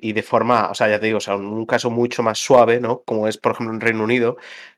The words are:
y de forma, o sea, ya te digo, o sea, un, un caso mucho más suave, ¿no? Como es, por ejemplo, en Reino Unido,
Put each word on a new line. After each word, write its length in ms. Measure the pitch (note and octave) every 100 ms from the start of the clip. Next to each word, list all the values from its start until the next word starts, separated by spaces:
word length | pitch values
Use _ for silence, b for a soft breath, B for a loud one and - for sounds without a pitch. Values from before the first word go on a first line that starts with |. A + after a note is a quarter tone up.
| A2
y 60 |
de 100 | G#2+
forma, 480 | - A#2 A2+ A#2+ F#2
o 40 |
sea, 140 | G2+ A2
ya 100 | G#2
te 60 | A2
digo, 120 | G#2
o 20 |
sea, 160 | G2+ G2+
un, 100 | G2+
un 180 | A2 A#2
caso 240 | A#2 B2
mucho 320 | A#2 A#2+ -
más 160 | A2+ G#2+
suave, 420 | - B2+ A2+ A#2+
¿no? 220 | A#2+ B2+
Como 240 | - A2 A2
es, 100 | A2
por 140 | B2
ejemplo, 200 | A2 A2+
en 60 | A2
Reino 240 | A2+ A2
Unido, 320 | A2 B2 A2+ B B B B